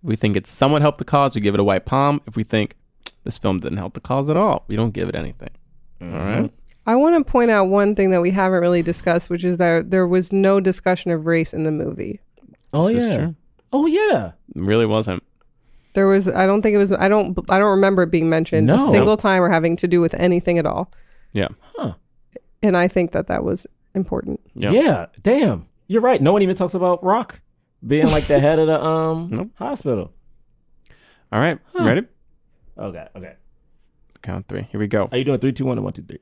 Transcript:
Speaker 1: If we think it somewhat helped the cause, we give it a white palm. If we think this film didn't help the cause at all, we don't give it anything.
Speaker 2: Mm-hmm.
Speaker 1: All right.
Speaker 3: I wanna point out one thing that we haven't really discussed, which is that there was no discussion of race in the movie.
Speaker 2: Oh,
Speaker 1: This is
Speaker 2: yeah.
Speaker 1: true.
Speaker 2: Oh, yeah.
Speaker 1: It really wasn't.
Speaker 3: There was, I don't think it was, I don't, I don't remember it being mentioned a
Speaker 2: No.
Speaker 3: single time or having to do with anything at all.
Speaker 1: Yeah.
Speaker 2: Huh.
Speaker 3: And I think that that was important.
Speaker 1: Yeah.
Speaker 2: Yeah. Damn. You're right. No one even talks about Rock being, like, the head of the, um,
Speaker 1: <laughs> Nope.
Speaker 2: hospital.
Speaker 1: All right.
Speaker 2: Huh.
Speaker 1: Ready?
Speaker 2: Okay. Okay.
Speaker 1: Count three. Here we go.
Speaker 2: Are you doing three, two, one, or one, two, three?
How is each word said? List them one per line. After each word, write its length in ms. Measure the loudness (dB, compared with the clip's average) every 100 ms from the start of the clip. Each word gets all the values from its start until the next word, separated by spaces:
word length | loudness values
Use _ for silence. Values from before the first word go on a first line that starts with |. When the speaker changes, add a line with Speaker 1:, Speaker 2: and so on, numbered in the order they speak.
Speaker 1:
If 40 | -4
we 60 |
think 220 | -2 0 -2
it 100 | -4
somewhat 360 | 0 2 4
helped 160 | 2 0
the 60 |
cause, 300 | -2 2 2
we 60 | 2
give 140 | 0
it 60 | 2
a 40 |
white 200 | 2 0
palm. 360 | 0 0 0 0 -6
If 100 | -8
we 80 |
think 320 | -2 -2 -2 -8 _ _ -16 _
this 140 | -12 -6
film 200 | -2 -2
didn't 200 | -4 -6
help 160 | -8
the 60 | -12
cause 300 | -4 -4 0
at 60 | 0
all, 280 | 0 -2 -4
we 80 | -4
don't 160 | -2
give 160 | -4 -6
it 80 | -6
anything. 340 | -8 -12 -18 -18 _ -20 -20 -18
Speaker 2:
Mm-hmm. 140 | -12
Speaker 1:
All 60 | -8 -4 -4
right. 100 | -4 -8 -20 -12 0
Speaker 3:
I 80 |
wanna 300 | 2 4 2
point 260 | 2 0 2
out 140 | 2
one 320 | 2 2 2 2
thing 140 | 2
that 80 | 2
we 100 | 0
haven't 300 | 0 0 2
really 220 | 2 0
discussed, 480 | 0 -4 -2 -2 -2
which 120 | -4
is 140 | -2 0
that 340 | 2 2 0
there 160 | 0 2
was 260 | 0 0
no 280 | 0 2 2
discussion 500 | 0 -2 -2 -2 -2
of 160 | -2 0
race 260 | 0 0
in 120 | -4
the 80 | -4
movie. 480 | -2 -6 -8 -10 -12 _ _ -20 _ _
Speaker 2:
Oh, 120 | 0 2
Speaker 1:
This 160 | 2
is 60 | 0
Speaker 2:
yeah. 80 | -2
Speaker 1:
true. 180 | -4 -8 _ _ _
Speaker 2:
Oh, 140 | -2 0
yeah. 460 | 2 2 0 -2 -12 -16 -8
Speaker 1:
It 60 |
really 220 | 0 2 2
wasn't. 360 | 0 -2 -6 _ _ _ _ _ -20 _
Speaker 3:
There 160 | 0 2
was, 180 | 2 0
I 180 | 0
don't 160 | 2 2
think 140 | 2
it 40 | 2
was, 120 | 2
I 160 | 2 2
don't, 320 | 2 0 -4 0
I 80 | 2
don't 100 | 4
remember 320 | 4 4 2
it 80 | 2
being 180 | 2 2
mentioned 400 | 0 0 2 4
a 80 | 4
Speaker 2:
No. 140 | 4
Speaker 3:
single 260 | 4 4 2
time 260 | 2 2
or 40 | 2
having 280 | 2 0 0
to 100 | 0
do 140 | 2
with 120 | 2
anything 440 | 0 0 0 0 0
at 80 | 0
all. 240 | -4 -6 -12 -20 -20 -10
Speaker 1:
Yeah. 160 | -4 -4 -6 -18 -10
Speaker 2:
Huh. 160 | -10 -10 _ _ _ -20 _ _
Speaker 3:
And 120 | 0 2
I 120 | 2
think 240 | 0 -2
that 160 | -4 -4
that 160 | -4
was 240 | -4 -6 -8 _ _
important. 460 | -8 -6 -6 -8 -12 _ -8
Speaker 1:
Yeah. 160 | 0
Speaker 2:
Yeah. 340 | 2 2 0 -4 -6
Damn. 460 | 0 2 2 -2 -8 _ _
You're 140 | 0
right. 200 | 2 2
No 120 | 4
one 100 | 4
even 140 | 2 0
talks 180 | -2
about 300 | 0 0 0
Rock 360 | 0 0 -2 -14 _ _ _ _ -2
being, 220 | 2 2
like, 180 | 2 2
the 140 | 2
head 180 | 4 4
of 80 | 2
the, 160 | 0
um, 440 | 0 -2 -2 -4 -6
Speaker 1:
<laughs> 40 |
Nope. 180 | -6 -8
Speaker 2:
hospital. 580 | _ -10 -6 -4 -4 -6 -16 _ -20 _ _ _ _ _ -20 _ _ _
Speaker 1:
All 80 | -2
right. 180 | 0 -2 _
Speaker 2:
Huh. 120 | -2
Speaker 1:
Ready? 180 | 0 0 -2 _ _ _ _ _ -20 -14
Speaker 2:
Okay. 300 | -12 -12 -18
Okay. 200 | -18 -20 -20 -20 _ _ _ _ _ _ _
Speaker 1:
Count 280 | -12 -10 -10
three. 180 | -12 -10
Here 80 | -6
we 80 | -4
go. 200 | -2 -2
Speaker 2:
Are 40 | -4
you 60 |
doing 160 | -2 -2
three, 140 | -2
two, 120 | -4 -4
one, 120 | -4
or 40 |
one, 100 | -6
two, 100 | -10
three? 160 | -16 -20